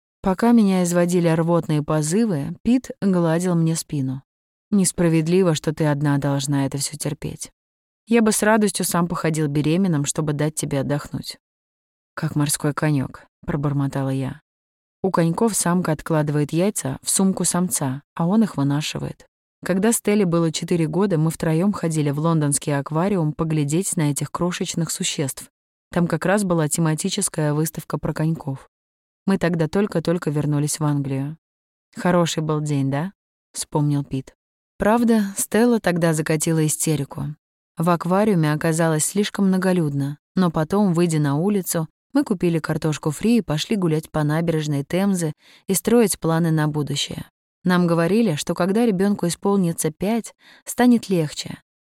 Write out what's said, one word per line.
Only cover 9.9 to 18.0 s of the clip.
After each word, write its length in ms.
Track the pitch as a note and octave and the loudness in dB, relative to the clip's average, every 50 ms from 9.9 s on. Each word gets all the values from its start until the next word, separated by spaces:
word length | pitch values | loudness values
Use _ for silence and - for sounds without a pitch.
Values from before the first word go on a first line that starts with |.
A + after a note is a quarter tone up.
| D#3+ C#3+ C#3+ | 2 0 0
чтобы 300 | - - - D#3 D#3 D3+ | -2 -2 -2 -2 -2 -2
дать 220 | C#3+ D3 D#3 - | 0 -2 -2 -2
тебе 260 | - - D3+ D3 C#3 | -4 -6 -4 -2 -2
отдохнуть». 560 | C3 C3 C#3+ D3 - - - C#3 - - - - _ _ _ _ _ _ _ _ _ _ _ _ _ _ - | -2 -2 -2 -4 -4 -6 -10 -10 -10 -10 -14 -16 _ _ _ _ _ _ _ _ _ _ _ _ _ _ -10
«Как 220 | - D#3+ D3+ - | -6 -6 -2 0
морской 380 | D3+ D3 D3 - - - D3+ C#3+ | 0 0 0 -2 -2 -2 -4 -2
конек», 520 | - D#3+ D3+ D3 C3+ B2+ - - - - _ _ _ - | 0 0 0 0 0 -2 -4 -8 -16 -20 _ _ _ -8
пробормотала 640 | - E3 D3+ C#3 D3 C#3 C#3+ C#3 C#3 - C3+ C3+ C3+ | -6 -4 -2 -2 -2 -2 0 -2 -2 -2 -4 -4 -2
я. 320 | C3+ C3+ C3 C3+ C#3+ - _ _ _ _ _ _ _ _ _ _ _ _ | -4 -4 -4 -6 -8 -12 _ _ _ _ _ _ _ _ _ _ _ _
У 100 | - F#3+ | -4 -2
коньков 440 | F3 F#3+ E3 E3 E3 - A3+ A#3 G3 | 0 2 2 2 2 2 0 0 0
самка 380 | - - F3 F3 F3+ F3 E3 D#3 | 0 0 0 0 0 0 0 -2
откладывает 580 | - - - E3 D#3 D3+ D3 D3 D3 D3 C#3 | -4 -2 -2 0 0 0 0 0 0 0 0
яйца 480 | D3+ E3 F#3 G#3 G#3 - - C3 C3 - | 0 0 0 0 0 -2 -6 -6 -6 -6
в 80 | - - | -6 -4
сумку 360 | - - F#3+ F#3+ F#3 - F3+ | 0 2 2 2 2 0 -2
самца, 560 | - - F3 F3+ F3+ - - D3+ C3 C3 C#3+ | 0 0 0 0 0 -2 -2 -2 -4 -4 -6